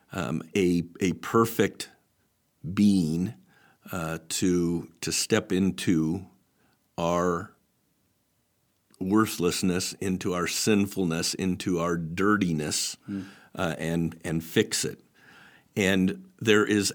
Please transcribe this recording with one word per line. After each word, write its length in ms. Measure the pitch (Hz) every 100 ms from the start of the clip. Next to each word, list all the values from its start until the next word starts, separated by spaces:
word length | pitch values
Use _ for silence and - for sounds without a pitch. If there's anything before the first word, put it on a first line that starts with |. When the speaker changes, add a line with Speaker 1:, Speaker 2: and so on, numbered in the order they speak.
| -
Speaker 1:
um, 300 | 95 64 78 82 101
a, 280 | 90 87 85 -
a 120 | 92
perfect 760 | 82 - 117 113 - 98 - - _ _ _ _ _ _ _ -
being, 600 | 98 104 98 78 85 98 123 _ _ _ _ -
uh, 280 | 92 80 80 -
to, 600 | - 92 90 85 85 - -
to 100 | 78
step 400 | - - 110 107
into 760 | 92 98 90 - 82 78 95 92 _ _ _ _ _ _ -
our 540 | 85 87 90 87 98 _ _ _ _ _ _ _ _ _ _ _ _ _ _ -
worthlessness, 920 | 92 107 110 - 87 - 92 90 - -
into 340 | 98 92 98
our 140 | 90 85
sinfulness, 840 | - 113 104 101 - 90 82 80
into 460 | - 92 90 104 87
our 180 | 85 85
dirtiness, 1000 | 80 87 101 104 92 78 76 - - - -
Speaker 2:
Hmm. 160 | 98 92 - _ -
Speaker 1:
uh, 200 | 87 78
and, 420 | 80 85 85 -
and 200 | 87 82
fix 420 | 80 113 107 - -
it. 140 | 50 _ _ - - - _ _ -
And 500 | 95 98 92 - - -
there 260 | 113 107 104
is 280 | 104 98